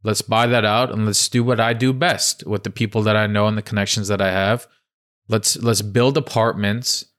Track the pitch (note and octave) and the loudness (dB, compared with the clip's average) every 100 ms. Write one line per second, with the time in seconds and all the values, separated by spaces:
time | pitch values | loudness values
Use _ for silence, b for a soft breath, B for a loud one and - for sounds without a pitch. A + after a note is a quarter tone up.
0 | G#2+ G#2 - A2+ A#2+ A#2+ G#2+ G#2+ B2+ G#2+ | -2 -4 0 2 4 2 2 2 0 0
1 | G#2+ G2+ - B2+ A#2+ A#2 A2+ A2+ C3 C3 | -2 0 0 0 0 2 0 2 0 0
2 | E3+ A2+ - - - G2+ - - A2 A2+ | 0 0 -2 -4 -6 -4 -6 -4 -2 0
3 | G#2+ G#2+ G#2+ G#2 G#2 G#2+ G#2 G#2+ G2 - | 2 2 2 2 0 0 -4 -4 -2 -2
4 | G2 G2+ F#2+ F#2 G2 A#2+ - _ _ _ | -2 0 0 2 0 0 -4 _ _ _
5 | _ _ _ A2 - - A#2 G#2+ G#2 G#2+ | _ _ _ -2 -2 -2 0 0 0 2
6 | B2+ C#3+ - - A2+ G2+ G#2 A2 B2+ - | 2 2 -2 0 0 0 -2 -2 -4 -6
7 | - | -6